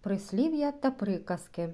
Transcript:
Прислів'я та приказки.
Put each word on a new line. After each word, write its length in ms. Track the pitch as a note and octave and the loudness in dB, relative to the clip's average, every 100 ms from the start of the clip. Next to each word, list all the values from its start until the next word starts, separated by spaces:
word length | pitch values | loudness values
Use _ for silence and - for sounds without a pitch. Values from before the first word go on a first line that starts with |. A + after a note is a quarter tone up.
Прислів'я 680 | G3 G3 - G3 D#4 D4+ C#4+ | 0 -2 0 2 2 4 0
та 200 | C#4+ C4+ | 2 0
приказки. 800 | C4 G#3 F#3 - F3+ - - E3+ | 0 -2 -2 -2 -6 -4 -4 -4